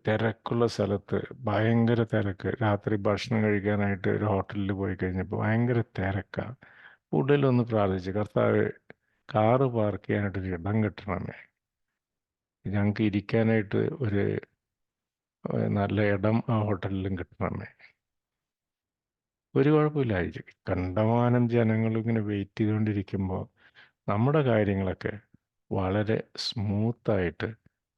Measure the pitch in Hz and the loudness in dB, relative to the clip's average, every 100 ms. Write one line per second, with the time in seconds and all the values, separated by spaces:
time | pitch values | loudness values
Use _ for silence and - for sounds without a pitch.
0 | - 110 113 - - 117 117 - 98 98 | -2 0 0 -4 -4 0 0 0 0 -2
1 | - 98 - - 117 101 110 117 117 120 | -2 -6 -6 -8 -2 0 2 4 4 2
2 | 113 110 101 92 98 - 107 101 - 107 | 2 0 -2 -4 -6 -2 0 0 -2 -2
3 | 104 98 - 113 107 104 101 104 101 95 | 0 -2 0 0 2 0 0 0 0 -2
4 | 104 104 104 98 - 101 98 98 95 92 | -2 0 0 -2 -2 -6 -4 -4 -4 -4
5 | 92 92 90 107 107 113 120 120 - - | -4 -4 -4 -2 0 0 2 0 -2 -4
6 | 95 101 - - 107 131 - - - _ | -4 -4 -6 -8 -8 -12 -20 -20 -20 _
7 | _ 156 139 143 135 123 117 110 98 95 | _ 0 2 2 4 2 2 0 2 0
8 | 92 101 104 117 113 107 104 - - - | -2 -4 -2 0 2 2 0 -4 -18 -20
9 | _ _ - 107 110 127 135 117 104 95 | _ _ -4 2 4 4 2 0 -2 -2
10 | - 104 101 95 92 87 92 110 107 - | -2 -2 -2 -4 -4 -4 0 0 0 -4
11 | 104 87 - - - _ _ _ _ _ | -6 -6 -6 -12 -20 _ _ _ _ _
12 | _ _ _ _ _ _ 95 101 101 104 | _ _ _ _ _ _ -4 2 2 2
13 | 107 101 - 113 113 110 98 110 110 160 | 0 0 0 2 4 2 0 -2 -2 -2
14 | 117 101 104 104 - _ _ _ _ _ | -2 0 0 -2 -8 _ _ _ _ _
15 | _ _ _ _ - 117 110 104 101 101 | _ _ _ _ -4 -2 0 0 0 0
16 | 104 101 107 113 - 110 104 92 98 98 | 2 2 2 0 0 -2 0 -2 -4 -4
17 | 95 90 - - 90 95 92 - - _ | -4 -6 -8 -6 -6 -6 -10 -16 -20 _
18 | _ _ _ _ _ _ _ _ _ _ | _ _ _ _ _ _ _ _ _ _
19 | _ _ _ _ _ 135 143 156 151 147 | _ _ _ _ _ 2 4 4 4 0
20 | 120 95 80 - - _ - 92 90 92 | 0 0 -2 -6 -16 _ -4 -2 0 0
21 | 110 120 120 123 120 120 110 110 113 113 | 2 4 4 2 2 2 2 2 0 0
22 | 110 113 104 101 98 - 107 107 107 101 | 0 -2 -2 -4 -4 -2 0 2 0 -2
23 | 95 98 95 95 101 _ _ - - _ | -4 -4 -2 -4 -8 _ _ -20 -20 _
24 | - 104 127 156 131 110 101 98 92 87 | -4 0 2 4 4 2 2 2 0 -2
25 | - 104 - _ _ _ _ 98 95 101 | -6 -8 -16 _ _ _ _ -2 0 0
26 | 104 110 - - - 113 101 101 113 - | 0 -2 -4 -8 -8 -4 -2 0 -2 -2
27 | - 98 87 - - 110 _ _ _ | -2 0 -2 -4 -8 -8 _ _ _